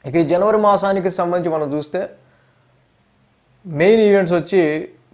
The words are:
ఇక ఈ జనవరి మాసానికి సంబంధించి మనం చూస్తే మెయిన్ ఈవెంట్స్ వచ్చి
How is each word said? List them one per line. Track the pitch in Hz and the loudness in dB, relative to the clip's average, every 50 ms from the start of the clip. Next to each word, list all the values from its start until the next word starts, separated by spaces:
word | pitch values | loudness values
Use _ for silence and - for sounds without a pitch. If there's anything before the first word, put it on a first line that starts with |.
| - | -10
ఇక | 139 135 | -4 -2
ఈ | 170 160 | 0 0
జనవరి | 139 175 175 196 214 214 | 0 0 0 2 2 2
మాసానికి | 214 208 208 202 - 196 196 196 196 180 185 | 2 2 2 2 2 0 0 -2 -2 -2 -4
సంబంధించి | 180 190 175 170 175 180 170 170 160 | -2 -2 -4 -2 -2 -2 -2 -2 -4
మనం | 156 151 135 147 | -4 -4 -4 -6
చూస్తే | 151 147 147 - 185 202 - - _ _ _ _ _ _ _ _ _ _ _ _ _ _ _ _ _ _ _ _ _ _ _ _ _ _ _ _ _ - | -6 -6 -6 -8 -8 -8 -8 -12 _ _ _ _ _ _ _ _ _ _ _ _ _ _ _ _ _ _ _ _ _ _ _ _ _ _ _ _ _ -16
మెయిన్ | 180 151 143 170 202 226 220 | -8 -2 0 2 4 4 4
ఈవెంట్స్ | 214 208 196 196 185 165 175 | 4 4 4 2 2 2 -2
వచ్చి | 170 151 - 196 185 165 151 156 156 175 - - _ _ _ | -2 -2 0 0 0 2 0 0 -4 -8 -10 -16 _ _ _